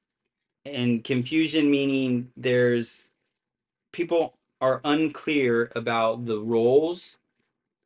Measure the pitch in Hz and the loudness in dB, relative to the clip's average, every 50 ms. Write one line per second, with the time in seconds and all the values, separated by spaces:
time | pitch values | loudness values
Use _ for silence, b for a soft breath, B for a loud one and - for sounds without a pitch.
0 | _ _ _ _ _ _ _ _ _ _ _ _ - 143 143 127 123 120 120 113 | _ _ _ _ _ _ _ _ _ _ _ _ -14 -8 -4 -2 0 0 0 0
1 | - - 135 123 123 - 160 160 160 151 156 160 147 143 143 139 139 139 135 135 | -2 -2 -2 -2 -2 0 0 0 0 2 2 2 2 4 2 2 2 0 0 0
2 | 135 127 123 120 123 - _ 131 120 127 123 123 123 120 120 120 117 - - - | 0 0 -2 -2 -4 -8 _ -6 -2 0 2 4 4 4 2 0 -2 -4 -8 -12
3 | - - _ _ _ _ _ _ _ _ _ _ _ _ _ _ _ _ - - | -14 -16 _ _ _ _ _ _ _ _ _ _ _ _ _ _ _ _ -8 -8
4 | - - 170 165 156 - - _ _ _ _ _ 131 131 127 127 - 147 147 156 | -4 0 0 0 0 -2 -6 _ _ _ _ _ -2 0 0 0 0 0 0 0
5 | 160 147 - - - 156 151 143 131 120 117 117 117 - - 117 117 120 117 117 | 0 -2 -4 -6 -6 -2 0 2 2 2 2 0 0 -2 -4 -6 -4 -2 0 0
6 | 113 113 113 120 120 117 110 107 107 113 117 113 117 120 131 147 156 165 175 180 | 0 0 0 -2 -4 -6 -6 -4 -2 0 0 2 4 4 4 4 4 2 -2 -8
7 | - - - _ _ _ _ _ _ _ _ _ _ _ _ _ _ | -12 -14 -18 _ _ _ _ _ _ _ _ _ _ _ _ _ _